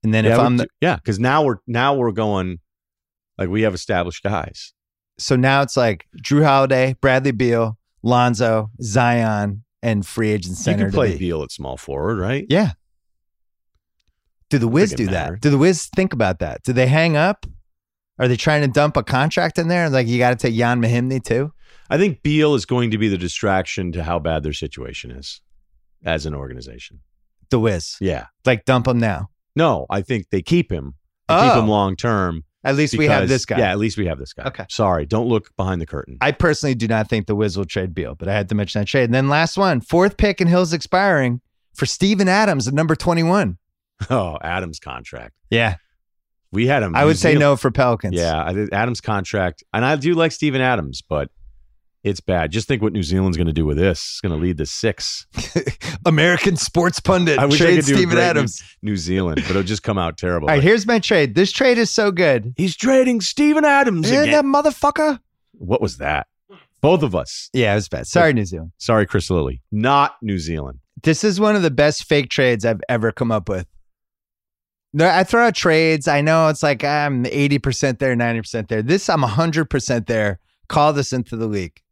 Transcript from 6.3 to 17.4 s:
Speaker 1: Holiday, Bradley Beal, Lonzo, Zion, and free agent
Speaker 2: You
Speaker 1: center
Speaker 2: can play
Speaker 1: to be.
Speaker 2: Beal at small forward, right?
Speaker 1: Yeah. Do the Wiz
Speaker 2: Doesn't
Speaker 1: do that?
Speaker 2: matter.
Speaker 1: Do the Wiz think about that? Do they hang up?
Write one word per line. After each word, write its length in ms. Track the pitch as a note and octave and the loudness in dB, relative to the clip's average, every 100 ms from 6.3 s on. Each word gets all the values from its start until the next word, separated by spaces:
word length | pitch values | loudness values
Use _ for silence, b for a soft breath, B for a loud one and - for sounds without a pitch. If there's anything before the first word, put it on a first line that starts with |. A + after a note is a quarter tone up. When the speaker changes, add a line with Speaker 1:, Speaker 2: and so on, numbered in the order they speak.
| D3 | 2
Speaker 1:
Holiday, 520 | D3+ C3+ C3+ C3 C3 C3 | 4 4 4 2 0 0
Bradley 300 | C#3 C3 C#3 | 2 2 0
Beal, 480 | A2+ B2 A#2 A2+ A2 _ _ | 0 0 2 0 -4 _ _
Lonzo, 680 | A#2 B2 B2 A2 A#2 A2 G#2+ - | 0 2 2 2 0 0 -2 -10
Zion, 840 | A#2 G#2 A#2+ A#2+ A2 G#2 G2+ G2+ - _ | -4 0 2 2 0 -2 -4 -6 -14 _
and 220 | A#2+ G#2 F#2+ | -2 -2 -4
free 240 | - A2 | -4 -2
agent 260 | G#2+ F2 F2+ | -2 -4 -6
Speaker 2:
You 60 | |
Speaker 1:
center 220 | - - G2 | -2 0 0
Speaker 2:
can 60 | |
play 140 | G2+ A#2 | 0 0
Speaker 1:
to 60 | E2+ | 0
be. 80 | F2+ | -4
Speaker 2:
Beal 160 | D#2+ | -4
at 100 | C#2+ | -6
small 240 | - C2+ C2 | -10 -12 -12
forward, 420 | - C#2 E2+ A2 | -8 -6 -4 -2
right? 280 | F#2 C3+ C3 | -2 -4 0
Speaker 1:
Yeah. 240 | D#3+ G3 - _ _ _ _ _ _ _ _ _ _ _ _ _ _ _ _ _ | 0 0 -4 _ _ _ _ _ _ _ _ _ _ _ _ _ _ _ _ _
Do 80 | C#3+ | 0
the 100 | A#2 | 2
Wiz 220 | C3+ G3+ | 2 0
Speaker 2:
Doesn't 160 | C3 G#2 | 0 -2
Speaker 1:
do 60 | |
that? 120 | F#2 | -2
Speaker 2:
matter. 120 | D2+ F#2+ | -4 -2
Speaker 1:
Do 140 | D3 | 0
the 80 | C#3 | 4
Wiz 300 | E3 F3 - | 2 2 -4
think 180 | - - | -2 -2
about 280 | B2 G2+ F#2 | 0 -2 -2
that? 220 | D#2+ B1 | -6 -6
Do 100 | - | -2
they 140 | B2+ B2+ | 0 2
hang 280 | D3+ E3 D3+ | 4 2 2
up? 300 | F3 G#3 | 0 -2